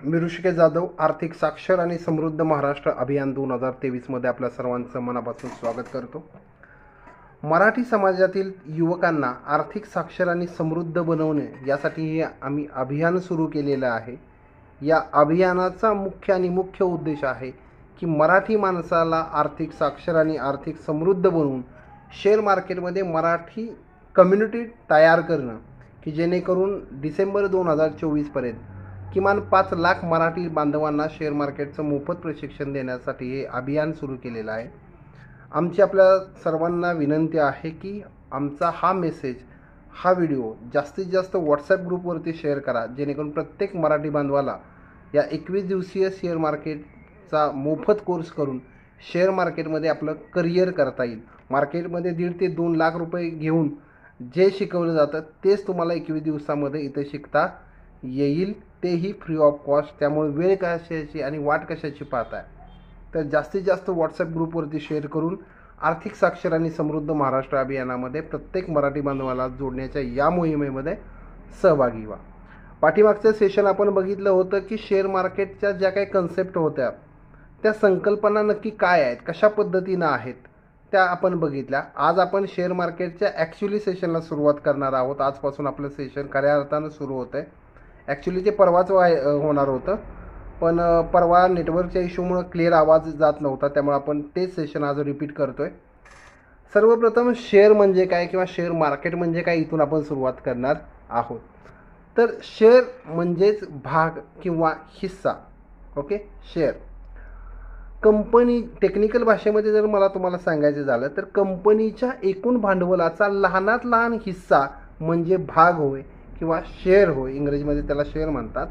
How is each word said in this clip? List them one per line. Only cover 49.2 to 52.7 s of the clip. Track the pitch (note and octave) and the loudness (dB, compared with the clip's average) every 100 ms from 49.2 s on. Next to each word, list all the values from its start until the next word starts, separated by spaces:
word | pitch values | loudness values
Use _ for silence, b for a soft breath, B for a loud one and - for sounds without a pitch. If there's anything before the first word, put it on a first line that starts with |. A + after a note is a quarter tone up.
| F#3 | 2
मार्केटमध्ये | F#3 F3 E3 D#3 D#3 D#3 | 2 -2 -2 -4 -2 -2
आपलं | D3+ D3+ D3+ - | -2 -4 -6 -4
career | F3+ E3+ F3 F3+ | -2 0 2 0
करता | F3+ C3+ - | 2 -2 0
येईल. | B2+ A2 - B B | -6 -6 -16 B B
मार्केटमध्ये | C3 C#3+ E3+ E3+ F3 F3+ | 0 0 -2 -6 -4 -4
दीड | E3+ F3 E3+ | -2 -4 -2
ते | F#3 | -4
दोन | D#3+ E3+ | -2 -2